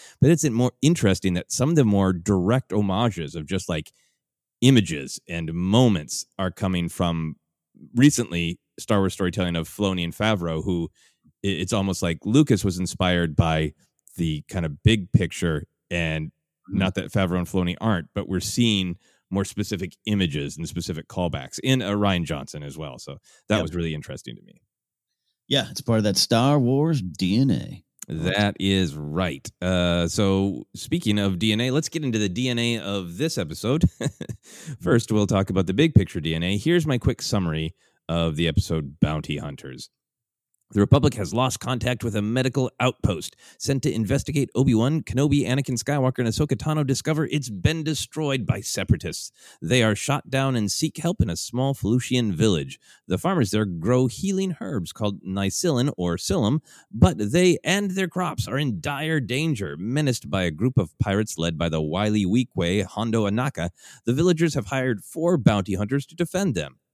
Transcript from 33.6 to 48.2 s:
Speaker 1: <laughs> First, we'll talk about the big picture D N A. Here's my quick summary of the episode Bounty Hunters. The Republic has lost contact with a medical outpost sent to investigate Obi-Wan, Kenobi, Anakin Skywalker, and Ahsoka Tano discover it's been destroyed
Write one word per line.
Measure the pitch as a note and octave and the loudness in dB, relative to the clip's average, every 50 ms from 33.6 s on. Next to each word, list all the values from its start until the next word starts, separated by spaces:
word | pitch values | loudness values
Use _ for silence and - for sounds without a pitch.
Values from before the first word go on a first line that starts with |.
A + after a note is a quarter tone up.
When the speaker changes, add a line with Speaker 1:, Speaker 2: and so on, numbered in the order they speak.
| - A2 C3+ D#3+ F3 - - - | -2 0 2 2 2 0 0 -2
Speaker 1:
<laughs> | A#2+ C#3+ - - - - A2 - _ - - - - D#3+ C#3+ - | -8 -8 -8 -8 -10 -12 -14 -14 _ -20 -20 -18 -14 -14 -12 -4
First, | - F3 D#3 A#2 - - | 0 2 2 2 2 2
we'll | A2 G#2+ G#2 | 2 2 2
talk | G2+ A2 G2 G2 - | 2 2 2 2 2
about | G2 F#2+ F#2 | 0 0 0
the | D#2+ F#2 | 0 2
big | A2 D#3 E3 D3 | 2 2 4 6
picture | - F#2+ - - F2 | 4 4 4 0 -4
D | D2 E2 D#2+ | -2 -2 -2
N | D#2+ E2+ | 0 0
A. | F2+ G2 | 0 0
Here's | G2+ A2 D#3 E3+ F3 D#3 | 0 2 2 2 2 2
my | D#3 C3 A#2+ | 2 0 0
quick | - - B2 - - | 0 -2 -2 -2 -2
summary | - - G#2 F#2 E2+ D#2 D#2+ D#2+ D#2+ - _ _ _ _ _ _ - | -2 0 0 0 0 0 -2 -2 -4 -6 _ _ _ _ _ _ -2
of | E2 E2+ E2 E2 D#2 | 0 0 2 2 2
the | D2+ E2+ | 0 0
episode | E2 D2+ - - - E2+ D#2+ D2+ C2+ D2 - | 0 2 0 0 0 -2 -2 -2 -4 -2 0
Bounty | - D2 D#2 D#2 D2 - D2+ C#2 | 0 0 0 -2 -4 -6 -6 -6
Hunters. | - D2+ C#2+ C2+ - C2+ C2 - - - _ _ _ _ _ _ _ _ _ _ _ _ _ _ _ _ - | -8 -10 -12 -12 -14 -16 -16 -16 -18 -20 _ _ _ _ _ _ _ _ _ _ _ _ _ _ _ _ 2
The | G2+ | 2
Republic | G2+ - B2+ - B2 C#3+ A2+ | 4 6 6 6 6 4 0
has | - G2 D#2 - | -2 -4 -4 -2
lost | A2+ B2+ C3 - - | 0 0 0 -2 -4
contact | - A#2 C3 A#2+ - B2 B2+ A#2 - | -4 -4 -4 -2 -2 -2 -2 -2 -4
with | A#2+ G2+ | -4 -2
a | A2 G#2 | -2 -2
medical | G#2+ A#2 C3 B2+ C3 A#2+ C3+ B2+ A#2+ - - | 0 0 0 0 0 0 0 0 0 0 0
outpost | A#2+ B2+ - _ - - F#2+ D#2+ F2 - - _ - - - - | 0 0 0 _ 0 0 0 -2 -6 -10 -14 _ -20 -20 -16 -8
sent | - - C#3 C3+ - | -4 -2 -2 0 0
to | D3+ E2 | 0 0
investigate | A2 A2+ F#2 C3+ C#3 - - D3 C#3+ C3 - - | 0 0 0 0 0 0 -2 -2 -2 -2 0 0
Obi-Wan, | A#2+ B2+ C3+ A#2+ G#2+ A2+ C3+ D#3 D#3+ - | 2 4 4 4 4 4 2 0 0 -2
Kenobi, | - - B2 C#3+ D3 C#3 C#3+ A#2 | -2 0 0 2 2 2 2 2
Anakin | G#2 B2+ C#3+ C#3 - B2+ | 0 0 -2 -2 -2 -4
Skywalker, | A#2 - - C#3+ C#3+ C3 B2+ B2+ - | -4 -2 -2 0 2 2 0 0 0
and | B2 A2+ | 0 0
Ahsoka | A2 - D3+ D3 C3+ | 0 0 0 0 -2
Tano | A2 - D#3 D#3 D#3 D3 | -2 -2 -2 0 0 0
discover | B2+ C3+ - - C#3+ D#3 D3+ D#3+ | 0 -2 -2 -2 -2 0 0 0
it's | - - D3+ C3 B2 | -2 -2 -4 -4 -6
been | G#2 F#2 E2+ - D#3+ E3 D#3 | -2 0 0 0 0 0 -2
destroyed | D#3 D#3 - - - - D#3 | -2 -4 -4 -6 -6 -6 -4